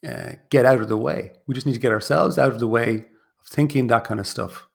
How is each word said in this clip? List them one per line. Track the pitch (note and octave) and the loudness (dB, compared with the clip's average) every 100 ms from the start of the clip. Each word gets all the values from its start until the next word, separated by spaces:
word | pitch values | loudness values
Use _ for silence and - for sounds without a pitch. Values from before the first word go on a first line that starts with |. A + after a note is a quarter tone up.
| D#3+ | -10
uh, | - - - _ | -12 -12 -16 _
get | C#3 B2 | 4 6
out | C3 | 4
of | A2 | 2
the | A2 | -2
way. | B2 D3+ - - - | -2 -4 -8 -14 -8
We | |
just | C3 C#3+ | -4 -2
need | A#2 | -2
to | |
get | A#2+ | 0
ourselves | G#2+ - D3+ E3 - | 0 0 2 2 2
out | C3+ | 0
of | A2+ | 0
the | A#2 | 0
way | A2+ A2+ A2 A2 _ _ _ | 0 0 -4 -6 _ _ _
of | - | -8
thinking | - D3 C#3+ B2 | 0 0 2 2
that | A#2 | 0
kind | - G#2+ | 0 -6
of | G2+ | -6
stuff | - F#2 - - | -8 -8 -10 -20